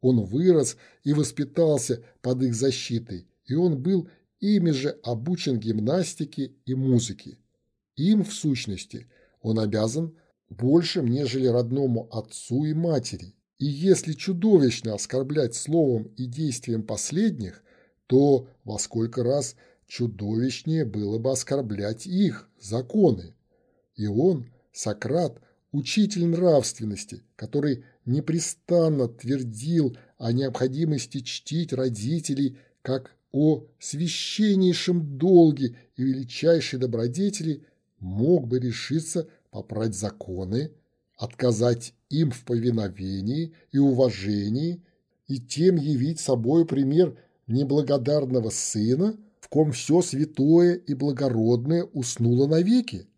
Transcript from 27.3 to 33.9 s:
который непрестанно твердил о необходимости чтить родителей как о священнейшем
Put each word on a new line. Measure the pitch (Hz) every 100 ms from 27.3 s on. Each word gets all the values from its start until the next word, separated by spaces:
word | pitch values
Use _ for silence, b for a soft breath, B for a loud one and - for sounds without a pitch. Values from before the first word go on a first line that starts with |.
| _
который | 113 147 147 123 B B
непрестанно | - 131 151 160 - - - 175 160 147 120
твердил | 120 117 139 127 107 135 170 143 120 B B
о | 113
необходимости | 120 135 117 131 131 165 147 120 139
чтить | 127 - - 156 160
родителей | 131 131 110 107 165 143 139 139 131 B B
как | - 131 127 _ _
о | 131 151 143 - _
священнейшем | -